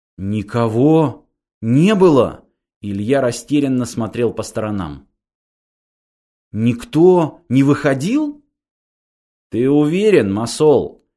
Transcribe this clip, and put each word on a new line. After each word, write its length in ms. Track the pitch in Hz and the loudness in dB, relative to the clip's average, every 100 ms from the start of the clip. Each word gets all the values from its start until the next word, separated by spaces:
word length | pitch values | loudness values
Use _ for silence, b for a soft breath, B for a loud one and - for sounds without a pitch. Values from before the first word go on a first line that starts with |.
| _ - | _ -12
"Никого 1080 | 95 107 101 117 117 110 143 160 147 - _ _ _ _ | -6 -6 -6 -4 -2 2 2 2 0 -4 _ _ _ _
не 340 | 113 131 160 | -2 2 4
было?" 500 | 185 185 139 95 65 _ _ _ _ | 4 4 4 2 -4 _ _ _ _
Илья 400 | 101 98 104 135 | -10 -6 -2 -2
растерянно 680 | 123 117 - 147 139 127 120 | -2 -6 -4 -2 0 -2 -4
смотрел 460 | - 110 120 113 | -6 -8 -4 -4
по 100 | - | -4
сторонам. 640 | 104 - 107 104 82 69 - _ _ _ _ _ _ _ _ _ _ _ _ _ _ | -8 -8 -6 -6 -8 -12 -20 _ _ _ _ _ _ _ _ _ _ _ _ _ _
"Никто 880 | 104 117 120 - 151 180 180 151 - - | -4 -2 -4 -4 2 4 4 0 -6 -2
не 140 | 127 | 0
выходил?" 840 | 139 143 147 131 165 277 302 - _ _ _ _ _ _ _ _ _ _ _ | 2 2 0 -2 -2 -4 -4 -8 _ _ _ _ _ _ _ _ _ _ _
"Ты 200 | 110 131 | -2 0
уверен, 600 | 147 151 180 214 175 101 | 2 2 0 2 4 2
Масол?" 720 | 98 117 - 156 123 76 - _ | -2 -6 0 2 2 0 -10 _